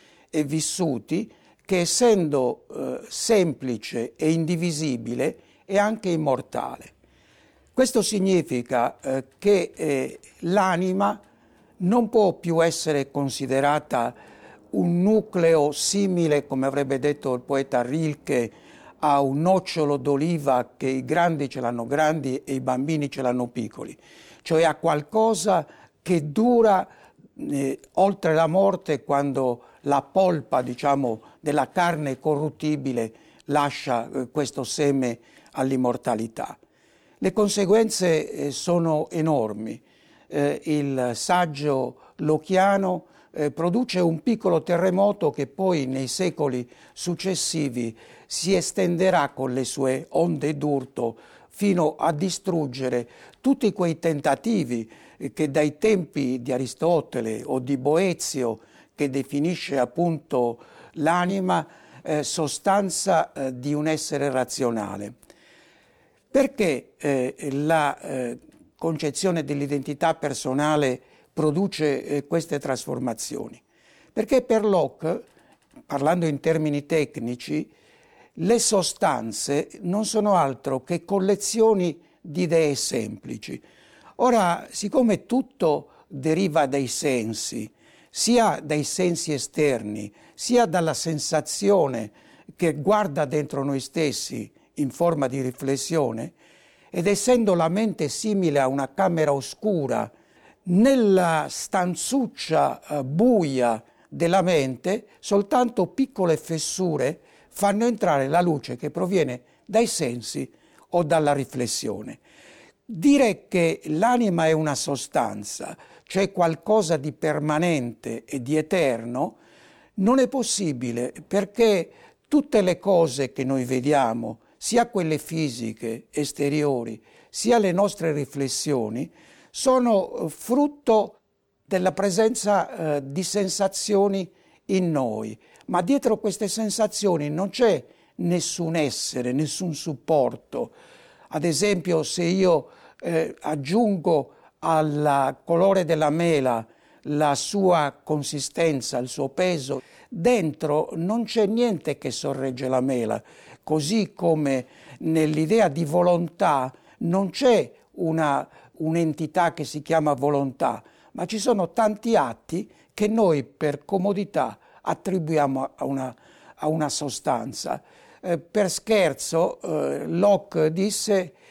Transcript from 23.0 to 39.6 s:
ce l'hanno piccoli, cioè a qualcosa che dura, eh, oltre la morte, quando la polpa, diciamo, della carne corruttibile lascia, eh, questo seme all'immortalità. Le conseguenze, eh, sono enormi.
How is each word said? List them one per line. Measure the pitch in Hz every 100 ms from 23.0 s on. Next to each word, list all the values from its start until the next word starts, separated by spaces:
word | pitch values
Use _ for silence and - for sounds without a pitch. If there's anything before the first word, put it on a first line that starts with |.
| 147
ce | -
l'hanno | 127 123 123
piccoli, | 123 107 - 117 - - - - -
cioè | - 160
a | 165 151
qualcosa | 165 151 147 214 220 214 180 180 147 - - _
che | - 175 151
dura, | 143 233 240 226 190 - - - _ - -
eh, | 151 143 135 139 -
oltre | - 190 202 170
la | 160 165
morte, | 175 196 190 - 147
quando | - 139 143 135 131 120 - _
la | 143 143
polpa, | - 190 190 165 - 135
diciamo, | 127 120 147 139 127 113 - _
della | 160 147 131
carne | - 175 165 143 131
corruttibile | 160 147 151 - 156 151 135 120 113 - _ _ -
lascia, | 143 143 - - 120 117
eh, | 139 123
questo | - 139 -
seme | 127 - 147 139 127 117 _ - -
all'immortalità. | - 131 135 127 117 - 110 113 - - - _ _ _ _ _ -
Le | 190
conseguenze, | 185 208 202 190 214 220 - 180 160 147
eh, | - 143
sono | 131 - 175 165 156 -
enormi. | 180 160 147 110 107